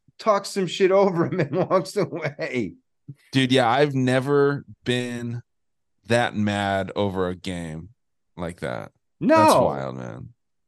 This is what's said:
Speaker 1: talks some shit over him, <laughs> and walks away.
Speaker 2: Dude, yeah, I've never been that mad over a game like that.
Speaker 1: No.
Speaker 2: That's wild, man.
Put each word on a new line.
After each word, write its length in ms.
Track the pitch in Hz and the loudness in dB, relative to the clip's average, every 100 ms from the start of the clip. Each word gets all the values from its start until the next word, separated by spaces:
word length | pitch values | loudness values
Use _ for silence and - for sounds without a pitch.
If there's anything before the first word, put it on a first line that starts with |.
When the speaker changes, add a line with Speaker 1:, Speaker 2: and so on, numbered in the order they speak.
| _ - | _ -4
Speaker 1:
talks 340 | 226 202 202 | 0 0 0
some 180 | 202 185 | -4 -4
shit 240 | - 190 | 2 4
over 340 | 190 202 170 135 | 6 4 2 0
him, 140 | 175 | -2
<laughs> 0 | |
and 280 | 143 185 - | -2 -2 0
walks 280 | 185 185 208 | 0 0 -4
away. 760 | 151 151 151 - 156 127 95 - _ _ - - _ | -4 -4 -8 -6 -6 -4 -6 -8 _ _ -20 -20 _
Speaker 2:
Dude, 180 | 135 127 | 0 4
yeah, 180 | 131 117 | 4 4
I've 260 | 131 147 | 2 2
never 680 | 135 127 131 131 143 143 143 - 107 | 2 2 2 2 2 2 0 -8 -8
been 580 | - 123 123 120 120 120 - _ _ _ _ _ - | -2 -2 -2 -6 -8 -10 -12 _ _ _ _ _ 0
that 300 | 117 120 104 | 0 2 0
mad 560 | 104 101 101 98 95 | 0 0 0 0 -2
over 340 | - 101 92 90 | -2 -2 -2 -4
a 60 | |
game 540 | 90 95 87 82 80 92 _ _ _ _ - | -4 -8 -8 -8 -12 -16 _ _ _ _ -12
like 240 | 85 87 | -10 -8
that. 320 | 69 58 52 _ _ _ | -8 -8 -12 _ _ _
Speaker 1:
No. 180 | 185 320 | 2 6
Speaker 2:
That's 180 | 311 170 | 6 4
wild, 400 | 87 69 67 65 | 2 -2 -8 -10
man. 320 | 60 58 - _ _ _ | -12 -14 -18 _ _ _